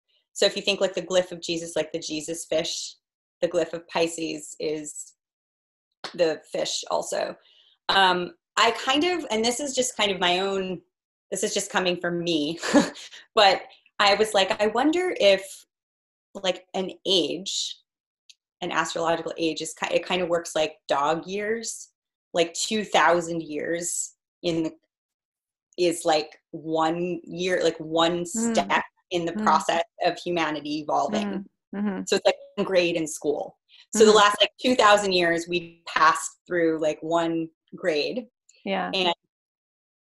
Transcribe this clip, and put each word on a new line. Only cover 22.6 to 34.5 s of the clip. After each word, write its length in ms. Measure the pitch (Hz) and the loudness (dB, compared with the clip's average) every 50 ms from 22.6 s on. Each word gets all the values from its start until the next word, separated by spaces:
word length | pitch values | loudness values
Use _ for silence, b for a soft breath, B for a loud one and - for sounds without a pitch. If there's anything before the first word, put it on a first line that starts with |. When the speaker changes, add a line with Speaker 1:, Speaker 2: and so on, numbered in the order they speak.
| - - 220 214 190 | -4 -2 -2 -2 -2
Speaker 1:
thousand 580 | - - 170 151 165 170 175 165 165 170 165 | 2 4 4 6 6 4 4 2 -2 -6 -6
years 720 | 156 151 151 147 - - 170 170 175 - - - - - - _ _ _ _ _ | -6 -6 -8 -6 -4 -4 -4 -4 -4 -6 -6 -8 -8 -10 -14 _ _ _ _ _
in 220 | - 175 165 165 160 | -4 -2 0 0 -2
the, 80 | 156 - - _ _ _ _ _ _ _ _ _ _ _ _ _ _ _ _ _ _ _ - | -2 -6 -10 _ _ _ _ _ _ _ _ _ _ _ _ _ _ _ _ _ _ _ 0
is, 260 | 180 170 160 - - | 0 0 0 0 0
like, 240 | 170 156 156 156 - - _ _ _ | 2 2 2 0 -4 -10 _ _ _
one 680 | - 156 147 160 160 160 160 160 170 175 175 180 170 165 - | -16 -12 -6 -4 0 0 2 0 0 0 -2 -4 -4 -6 -8
year, 380 | - 170 170 180 185 185 - - | -10 -8 -4 -2 0 0 2 2
like, 140 | 165 - - | 0 0 -2
one 460 | 156 156 160 165 170 170 175 175 170 | -6 -2 2 2 4 4 2 -2 -4
Speaker 2:
Mm. 280 | 170 - 226 226 233 | -6 -4 -2 -2 0
Speaker 1:
step 320 | 226 175 - 196 156 190 - - _ _ _ _ | 0 0 0 2 0 0 0 -4 _ _ _ _
in 140 | 180 170 165 | -4 -2 -2
the 80 | 170 | -2
Speaker 2:
Mm. 100 | 175 208 214 | -4 0 2
Speaker 1:
process 380 | 165 156 165 - - 160 170 - - _ - 175 | 4 4 4 4 2 0 0 -2 -4 _ -2 -2
of 140 | 175 175 - | -2 -2 -2
humanity 640 | - 180 175 165 160 151 151 147 143 147 147 156 | -4 -4 -2 -2 -2 -2 -4 -6 -6 -6 -6 -6
evolving." 460 | 147 151 147 143 139 - - - 208 | -4 -2 0 0 0 0 -2 -2 -4
Speaker 2:
Mm. 180 | 202 196 196 196 - _ _ _ _ 196 | -4 -6 -8 -10 -12 _ _ _ _ -6
Mm-hmm. 280 | 196 208 208 185 190 185 | -4 -4 -4 -4 -4 -4
Speaker 1:
So 100 | - 202 | -2 -2
it's 100 | 190 - | 2 2
like 100 | 196 190 - - - _ | 0 0 0 -8 -10 _
one 100 | 202 196 | -4 -2
grade 300 | - 190 180 175 170 170 | 2 2 2 2 2 0
in 100 | 165 160 | -2 -4
school. 500 | 147 - - 165 147 - - - - - _ _ b b b b b - | -4 -8 -4 -4 -2 -2 -2 -6 -8 -12 _ _ b b b b b 4
So 60 | 214 | 6
the 60 | 220 | 8
Speaker 2:
Mm-hmm. 100 | 214 214 | 8 10
Speaker 1:
last, 240 | 214 202 208 208 - | 8 8 6 6 4
like, 100 | 202 - | 0 0